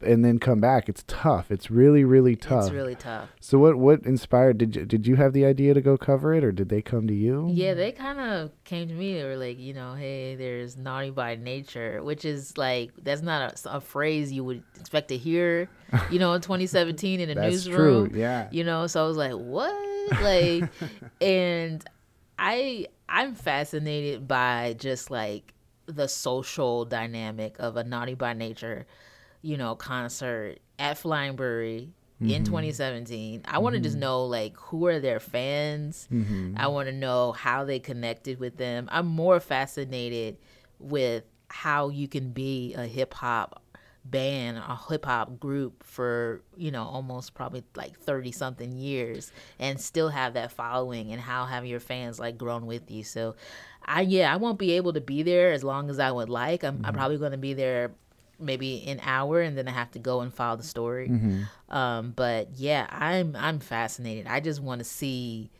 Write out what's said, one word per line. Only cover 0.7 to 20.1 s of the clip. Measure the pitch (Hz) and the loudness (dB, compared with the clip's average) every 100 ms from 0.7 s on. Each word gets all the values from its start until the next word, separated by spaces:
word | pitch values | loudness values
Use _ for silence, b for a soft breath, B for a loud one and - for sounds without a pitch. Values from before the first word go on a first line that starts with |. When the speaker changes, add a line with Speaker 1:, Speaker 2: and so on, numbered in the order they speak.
| 131 - | 4 2
Speaker 1:
It's | 98 - | -6 -8
tough. | - 165 110 - | 0 2 2 2
It's | 101 - | -4 2
really, | 113 139 147 | 8 10 10
really | 135 131 127 113 | 10 8 8 4
tough. | - 127 | 2 2
Speaker 2:
It's | 98 | 2
really | 92 131 | 0 -4
tough. | 123 127 110 - - | -6 -8 -10 -10 -18
Speaker 1:
So | - 139 | 4 8
what, | 151 139 | 10 10
what | 131 151 | 8 8
inspired, | - 131 - 123 131 110 | 6 0 4 6 8 6
did | 113 104 | 2 0
you, | 95 | 0
did | 110 110 | 2 6
you | 131 | 6
have | 139 | 6
the | 135 | 6
idea | 139 135 139 | 6 6 6
to | 139 | 8
go | 135 135 | 8 4
cover | - 135 147 | 4 4 4
it, | 160 | 4
or | 131 | 4
did | 92 98 | 2 2
they | 104 | 0
come | - 117 110 | 0 0 2
to | |
you? | 104 110 135 165 | 2 2 2 2
Speaker 2:
Yeah, | 170 185 | 2 2
they | 175 196 | 2 -2
kinda | 247 269 277 247 190 156 - | -2 -8 -6 -4 -4 -6 -12
came | - 175 170 | -10 -8 -6
to | |
me. | 165 190 | -6 -4
They | 180 | -4
were | 139 135 | -4 -4
like, | 127 123 | -6 -8
you | 131 | -10
know, | 139 127 | -10 -10
"Hey, | 131 139 135 131 131 | -8 -8 -6 -8 -8
there's | 127 123 123 127 | -6 -6 -8 -10
Naughty | 131 131 135 | -8 -6 -6
by | 135 120 117 | -4 -4 -6
Nature," | 123 131 139 120 113 104 | -6 -8 -8 -8 -6 -6
which | 147 147 | -6 -6
is, | 160 143 135 - | -4 -6 -8 -4
like, | 135 127 120 - | -2 0 -4 -8
that's | 139 143 | -4 -2
not | 165 156 127 - - | -2 -2 -2 -6 -8
a, | 143 | -10
a | |
phrase | - 143 151 156 143 | -6 -2 0 0 -2
you | 135 | -4
would | 127 123 - - | -6 -8 -12 -20
expect | - 151 147 | -4 -2 -2
to | 127 | -4
hear, | 143 170 175 170 180 B B 127 - | 0 2 4 2 -2 B B 0 2
you | 180 | 2
know, | 180 | 4
in | 175 | 2
twenty | 170 185 185 | 0 -2 2
seventeen | 190 170 160 190 185 | 2 2 0 -2 -2
in | 170 | -2
a | |
Speaker 1:
<laughs> | 147 | 0
That's | 160 180 180 | 2 2 2
Speaker 2:
newsroom. | 175 156 120 101 | 6 8 8 6
Speaker 1:
true, | 104 | 2
yeah. | 117 123 104 | 0 0 -4
Speaker 2:
You | 151 | -4
know, | 170 165 170 | -2 0 0
so | 165 | 0
I | 156 | 0
was | 156 | 0
like, | 139 | -2
"What?" | 113 120 143 302 403 403 403 403 | -4 -6 -4 -4 -4 -6 -6 -2